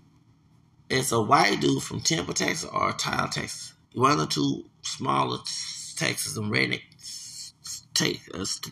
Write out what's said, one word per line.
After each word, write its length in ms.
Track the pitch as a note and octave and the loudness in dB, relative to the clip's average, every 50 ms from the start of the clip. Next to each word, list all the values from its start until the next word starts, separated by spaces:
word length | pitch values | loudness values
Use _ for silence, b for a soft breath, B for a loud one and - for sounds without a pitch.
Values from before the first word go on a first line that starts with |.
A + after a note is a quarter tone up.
| _ _ _ _ _ _ _ _ _ _ _ _ _ _ _ _ _ _ | _ _ _ _ _ _ _ _ _ _ _ _ _ _ _ _ _ _
it's 220 | C3 C3 C3+ - | 0 0 2 4
a 80 | A#2+ A2+ | 2 2
white 400 | G#2+ G#2 C3+ D#3 F3+ G3+ G3 E3 | 4 6 6 6 6 6 4 4
dude 220 | C#3 C#3 C#3 C3+ | 4 4 2 2
from 180 | - - - A#2 | 0 -4 -6 -2
Temple, 340 | - - D#3+ E3+ - - - | 0 0 0 0 -2 -2 -2
Texas, 340 | - - - - - - - | 0 0 0 0 -2 -4 -4
or 220 | - - - - | 0 0 0 0
Tyler, 360 | - - - - - - F2+ - | 0 -2 -2 -2 0 0 0 0
Texas. 440 | - - - - - - - - - _ _ _ - | -2 -4 -6 -6 -8 -12 -12 -14 -16 _ _ _ 0
One 180 | - B2 C3+ | 2 4 4
of 60 | D3 D#3 | 6 4
the 80 | D3+ | 2
two 380 | - - - - C#3 C3+ - - - _ _ | 0 0 2 2 2 0 -2 -6 -12 _ _
smaller 560 | - - - - B2+ C3+ C#3 C#3 C3+ B2+ B2 - | -8 -8 -8 -4 -2 0 2 2 2 0 -2 -4
t-, 560 | - - - - - - - - - - - | -6 -8 -8 -8 -8 -8 -10 -12 -12 -10 -6
Texas 400 | - D#3 - - - - G2+ - | -2 -2 -2 0 -2 -4 -4 -4
and 160 | A2 G#2+ G#2 | -4 -2 0
redneck 300 | A#2 C3 C3 B2 B1+ - - - - - | 2 2 2 0 -2 -6 -8 -14 -20 -18
s-, 560 | - - - - - - - - - - - _ - | -16 -14 -14 -12 -14 -14 -14 -14 -14 -16 -16 _ -14
s-, 220 | - - - - - - | -14 -12 -14 -14 -2 0
te-, 260 | - D#3+ - - - - - - | 2 2 2 0 -2 -8 -10 -8
uh, 80 | E2 | -6
s-, 180 | G2 - - - - - | -4 -4 -4 -6 -8 -12